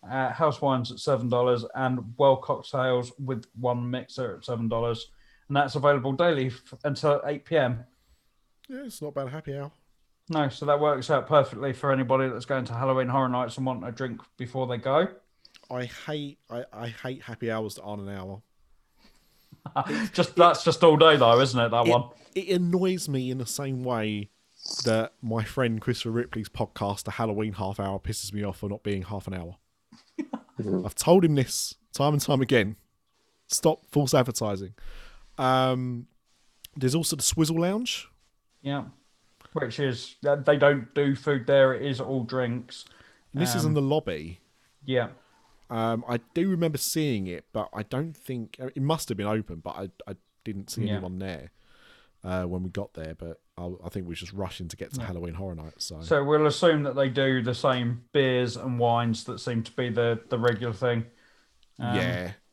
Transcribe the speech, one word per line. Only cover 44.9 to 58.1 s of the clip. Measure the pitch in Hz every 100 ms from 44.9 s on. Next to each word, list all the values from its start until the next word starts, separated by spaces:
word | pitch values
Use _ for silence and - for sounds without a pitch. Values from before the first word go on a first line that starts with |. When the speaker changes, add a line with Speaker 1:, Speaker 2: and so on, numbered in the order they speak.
| 127 110 - _ _ _ _ _
Speaker 2:
Um, | 117 113 117 123
I | 120 -
do | - 190
remember | 180 165 151
seeing | - - 151 113 95
it, | 85 -
but | 110 104
I | -
don't | 107 127 160 151
think, | - 127 110 -
it | 127 127
must | 135 160 -
have | 101
been | 104
open, | 110 104 85
but | -
I, | - 98 _ -
I | 95 _ _
didn't | - 98 98
see | - 107
Speaker 1:
Yeah. | 104
Speaker 2:
anyone | 92 92
there, | 95 82 71 _ _ _ _ - _ _
uh, | 98 92
when | 90 90
we | 92
got | 87 101
there, | - 78 80
but | 85 80 _ -
I, | 87 90 85
I |
think | 101 90
we |
were | 82
just | 82
rushing | 92 95 - 85
to | -
get | -
to | 131
Speaker 1:
Yeah. | 117
Speaker 2:
Halloween | 87 85
Horror | 85 95 85
Nights. | 78 - -
So. | 156
Speaker 1:
So | 82 151 139
we'll | 151 151
assume | 143 175 156
that | 143 135
they | 139
do | 127 135 131
the | 117 120
same | 143 127 120 120 -